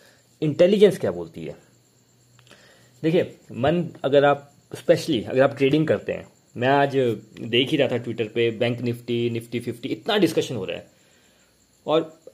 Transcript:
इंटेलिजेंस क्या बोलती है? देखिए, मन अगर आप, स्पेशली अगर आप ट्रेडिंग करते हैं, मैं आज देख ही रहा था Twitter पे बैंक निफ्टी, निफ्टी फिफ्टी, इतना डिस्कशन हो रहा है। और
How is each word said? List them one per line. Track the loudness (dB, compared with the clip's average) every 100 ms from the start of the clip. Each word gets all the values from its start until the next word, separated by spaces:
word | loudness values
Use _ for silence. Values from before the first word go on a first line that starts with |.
| _ _ _ _
इंटेलिजेंस | -4 4 4 6 4 4
क्या | -4
बोलती | -4 -10 -12
है? | -14 -14 _ _ _ _ _ _ _ _ _ -20 -20 _ _ _
देखिए, | 0 0 0 -6 _
मन | -4 0 0 -2 -6
अगर | 2 4 6
आप, | 2 -2 _ _ -16
स्पेशली | 2 2 2 -4
अगर | -2 2
आप | 2 2
ट्रेडिंग | 2 2 2
करते | 0 -2
हैं, | -8 -10 _ _ -4
मैं | 0
आज | 2 2 0 0 -2 -8 -14
देख | -2 0 0
ही | 0
रहा | 0
था | -2
Twitter | -6 -6 -4
पे | 0 -2
बैंक | 0 -4 -2
निफ्टी, | -4 -6 -4 -2 -2
निफ्टी | -4 -6 -8
फिफ्टी, | -8 -10 -8
इतना | -8 -4 0
डिस्कशन | 2 0 -4 -6
हो | -6
रहा | -10
है। | -12 _ _ _ _ _ _ _ _ _ -2
और | -2 -2 -14 -8